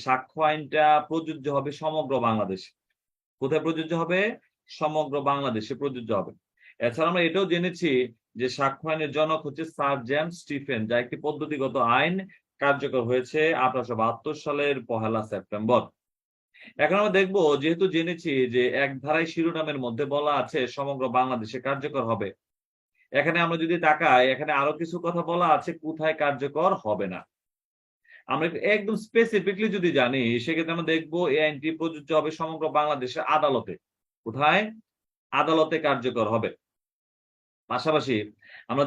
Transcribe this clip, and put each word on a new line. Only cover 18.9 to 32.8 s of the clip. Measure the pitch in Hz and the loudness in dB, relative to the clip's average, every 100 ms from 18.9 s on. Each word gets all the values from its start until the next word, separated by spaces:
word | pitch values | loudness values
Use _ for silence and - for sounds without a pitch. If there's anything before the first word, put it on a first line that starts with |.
| 135 | -4
ধারায় | 139 156 165 | -2 0 0
শিরোনামের | 170 165 160 156 139 123 | -2 -2 -2 -4 -4 -4
মধ্যে | 117 143 143 | -4 -2 0
বলা | 147 139 | 0 0
আছে | 123 151 123 143 | 0 -2 -2 -4
সমগ্র | 139 135 127 127 | -6 -4 0 2
বাংলাদেশে | 131 123 107 123 131 | 2 -2 -4 -6 -4
কার্যকর | 139 139 135 113 | -4 -4 -4 -2
হবে, | 107 101 - _ _ _ _ _ _ _ 139 | -2 -4 -8 _ _ _ _ _ _ _ -2
এখানে | 151 165 170 | 0 0 0
আমরা | 165 | 0
যদি | 165 175 156 | 0 2 2
তাকাই, | 151 160 127 131 | 4 6 6 6
এখানে | 131 147 143 | 2 0 0
আরো | 143 156 | 0 -2
কিছু | 165 170 170 | -6 -4 -4
কথা | 170 160 | -2 -2
বলা | 175 170 147 | 0 4 4
আছে | - 165 156 | 2 -8 -8
কোথায় | 156 160 156 | -2 -2 2
কার্যকর | 147 131 135 143 180 - 107 | 0 0 -4 0 0 0 -2
হবে | 101 95 | -2 -4
না। | 90 - _ _ _ _ _ _ _ _ - - | -6 -14 _ _ _ _ _ _ _ _ -20 -6
আমরা | 139 165 | -2 -2
একটু | 147 196 214 | 0 0 0
একদম | 202 208 - | 0 -6 0
স্পেসিফিকলি | 226 226 208 175 196 214 190 | 2 4 2 -2 -2 -2 0
যদি | 175 139 | 2 4
জানি, | 123 131 117 120 | 2 2 0 0
সেক্ষেত্রে | 120 160 165 165 | -2 -2 -2 -4
আমরা | 160 | -2
দেখব | 160 156 165 175 | -2 -2 -2 0
এই | 147 156 | 2 2
আইনটি | 143 156 160 | 0 -6 -4
প্রযোজ্য | 165 156 143 156 | -6 -6 0 0
হবে | 147 156 | 0 -4
সমগ্র | 160 165 156 | -6 -4 -2
বাংলাদেশের | 147 | 0